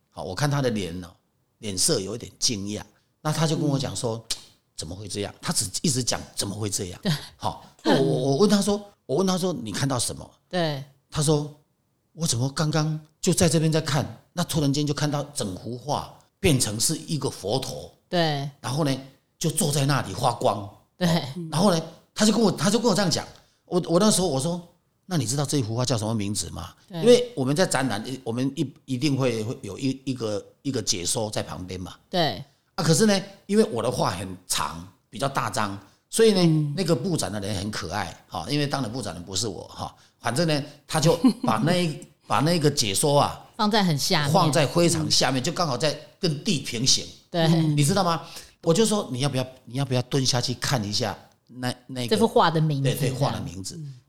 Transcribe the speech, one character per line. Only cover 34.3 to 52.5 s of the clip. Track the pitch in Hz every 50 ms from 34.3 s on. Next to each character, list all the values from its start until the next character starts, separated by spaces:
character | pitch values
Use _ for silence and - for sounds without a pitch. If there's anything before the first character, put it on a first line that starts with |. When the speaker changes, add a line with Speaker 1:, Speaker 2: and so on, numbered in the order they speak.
| 92 92 - -
Speaker 1:
长， | - - 80 73 76 85 85 92 - _ _ _
比 | - 110
较 | 127 139
大 | 139 151 127 113
张， | 98 117 110 101 98 101 - - _ _ _ _
所 | - - 226
以 | 226
呢， | 202 185
Speaker 3:
嗯。 | 180 165 156 156 151 147 143
Speaker 1:
那 | 170 196
个 | 156 170
布 | - 143 190 165
展 | 143 - 92
的 | 95 107
人 | 101 98 107
很 | 95 95 107
可 | 104 - - 82 85
爱， | 107 95 80 78 - _ _
哈， | - 92 80 110
因 | 139 147
为 | 147
当 | 139 143 139
然 | 131 107
布 | 110 135
展 | 110 101 82
的 | 87
不 | 85 87 95
是 | 92 110 113
我， | 87 78 76 -
哈。 | - - - 87 - _ _ _ _ _
反 | - 120 117
正 | 123 131 127
呢， | 151 143 143 - - - _ _
他 | - 160
就 | 160 165 160 - - 262 - - -
把 | 240 110 107
那 | 110 147 180
一， | 180 180 165 143 147 - -
Speaker 2:
<laughs> | _ _ _
Speaker 1:
把 | - 113 107
那 | 131 156 175 175
个 | 139 147
解 | 143 - 120 104 95
说 | - - 151 143 143
啊， | 123 92 80 - - - _
Speaker 2:
放 | - 214 214
在 | 208 220 196
很 | 180 156
下 | 135 - - 190 160 147
面。 | 143
Speaker 1:
放 | 156 190 175 160
在 | 135 170 147
非 | 127 - 170 170 170
常 | 170 165 156 147
下 | - - - 127
面， | 131 131 120
就 | 175
刚 | 160 139 - 156
好 | 127 113
在 | 135 151 139 - - - _ _
跟 | - 180 147 139 -
地 | - 185 135
平 | - - - 113 123 135
行。 | - 107 - - - - _ _
Speaker 2:
对。 | - 175 165
Speaker 3:
嗯。 | 160 165 165 160 156 151 147
Speaker 1:
你 | 147
知 | 143 196
道 | 202 190
吗？ | 175 165 156 - - - - - - _ _ -
我 | 165 170
就 | 185 226 214
说 | 214 208 - - 131
：“你 | 123
要 | 135 147
不 | 117 131
要， | 127 - - - _
你 | - 117 131
要 | 139
不 | 127 131
要 | 123 123
蹲 | - - 143 131
下 | 123 - 123
去 | 120 - 123
看 | - - - 139 123 104
一 | 101
下 | 104 104 120 104 90 - - _ _ _ _ _
那， | 117 127 127 127 - - _
那 | _ 131 127 123 117
个” | 220
Speaker 2:
这 | 208
幅 | 226 -
画 | - - 202
的 | 170